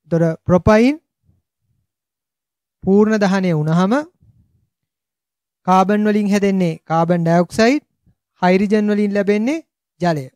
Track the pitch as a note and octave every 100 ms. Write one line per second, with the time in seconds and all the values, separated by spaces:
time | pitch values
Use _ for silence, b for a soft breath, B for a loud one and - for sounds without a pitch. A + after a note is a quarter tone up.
0 | D#3 E3 E3 D#3+ - F3+ F#3+ G#3+ B3 D4+
1 | _ _ _ _ _ _ _ _ _ _
2 | _ _ _ _ _ _ _ _ - G3
3 | G#3+ A3 G3+ G3 F#3 D#3+ D3+ E3 F#3+ C4
4 | D#4+ _ _ _ _ _ _ _ _ _
5 | _ _ _ _ _ _ - F#3 F#3+ G#3
6 | G#3+ G#3+ G#3 G3+ G3+ F#3+ F3 D#3+ _ D#3+
7 | E3 F3 E3 E3+ F3 - A3+ D4 _ _
8 | _ _ _ _ F3+ F#3 G3+ G#3+ G#3 G#3
9 | G#3 G3+ G3 G#3 A3+ D#4+ - _ _ _
10 | F3 D#3+ C3